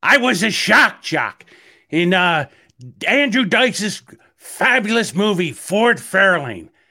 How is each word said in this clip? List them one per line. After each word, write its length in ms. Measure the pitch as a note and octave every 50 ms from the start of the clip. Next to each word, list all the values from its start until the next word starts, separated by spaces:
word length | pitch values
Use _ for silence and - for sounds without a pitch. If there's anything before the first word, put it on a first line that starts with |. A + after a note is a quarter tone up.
I 140 | - - -
was 260 | C#4+ A#3+ B3+ B3 F3+
a 80 | F3 A3+
shock 520 | F#3+ - - - G#3 B3 D4 A3+ - -
jock 420 | _ - - D#3 B2 G#2+ F2+ _ - _ - - _ - - _ _ _
in, 260 | - D3+ F3 F3 F#3
uh, 340 | F#3 F3+ F3+ E3+ D#3 D3 - _ _ _ _ _ _ B2 B2 - _ -
Andrew 380 | - G3+ C4+ C#4+ C#4 G3 B3+ C4
Dice's 580 | F#3+ - A3+ B3 B3+ G#3 - F#3+ G#3+ - - - _ - - _ _ _
fabulous 760 | _ _ - - - - A#3+ B3 B3+ A3+ G#3 A3 A#3 A3+ - -
movie, 380 | D#3 G3+ G#3+ G#3 E3+ F3+ D#3+
Ford 460 | B2+ - - - F3+ G3+ A3+ A#3+ A#3 -
Fairlane. 720 | - - - F#3+ G3 G3 F#3 E3+ C#3+ B2+ A2 F2+ D#2+ - _ _ _ _